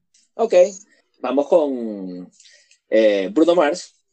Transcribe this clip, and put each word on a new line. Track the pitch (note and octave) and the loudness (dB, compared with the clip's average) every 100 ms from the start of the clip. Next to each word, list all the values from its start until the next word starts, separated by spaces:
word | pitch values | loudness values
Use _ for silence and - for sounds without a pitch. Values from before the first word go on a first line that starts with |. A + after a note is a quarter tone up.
| _ _ _ | _ _ _
Ok, | - G#3+ F3+ F#3 G3 _ _ _ _ | -6 0 4 2 0 _ _ _ _
vamos | B2+ C3 C#3+ | -4 -2 2
con, | F3 D3 B2+ A2+ G#2 F#2 F2+ F2+ _ _ _ _ _ - | 0 0 -6 -8 -10 -12 -14 -18 _ _ _ _ _ -2
eh, | A2 G#2+ G2+ F#2 | 2 2 2 -2
Bruno | A#2 D#3+ | 0 2
Mars | F3 D3 F3 - _ _ | 2 0 -2 -10 _ _